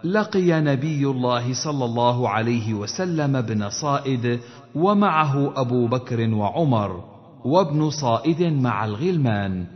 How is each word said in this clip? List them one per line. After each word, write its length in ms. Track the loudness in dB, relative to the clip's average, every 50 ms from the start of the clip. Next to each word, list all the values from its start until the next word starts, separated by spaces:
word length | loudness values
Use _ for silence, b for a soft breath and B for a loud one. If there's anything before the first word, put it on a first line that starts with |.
| -2
لقي 560 | 0 0 0 0 2 0 2 4 4 2 2
نبي 460 | 2 2 0 0 0 -2 -2 0 0
الله 480 | 0 0 0 0 0 0 0 -2 -2 -4
صلى 300 | -4 -4 -4 -2 -2 -2
الله 440 | -2 0 2 2 2 2 2 0 0
عليه 460 | 0 0 0 0 0 0 -2 -2 -4
وسلم 640 | -4 -4 -6 -6 -6 -4 -2 -2 0 0 0 0
ابن 340 | 0 -2 -2 -2 -2 -4 -4
صائد، 720 | -6 -6 -4 -2 -2 -2 -2 -2 -2 -2 0 -2 -2 -2 -6 B B B B B -4
ومعه 880 | 0 2 2 4 4 2 2 2 2 2 2 2 0 0 0 0 -2
أبو 260 | -2 0 2 2 2
بكر 480 | 2 0 -2 -2 -4 -2 -2 0 0 0
وعمر، 720 | 0 0 0 0 0 2 2 2 2 0 -2 -4 -8 -12 -16 -20 -20 -20 -20 -20 -8 -2
وابن 460 | 2 2 2 2 2 0 0 0 0
صائد 520 | -2 -2 0 2 2 2 2 0 0 2
مع 420 | 0 0 2 2 2 2 0 0 -2
الغلمان 840 | -4 -4 -2 -2 0 0 2 2 2 2 2 0 -2 -2 -4 -6 -8 -12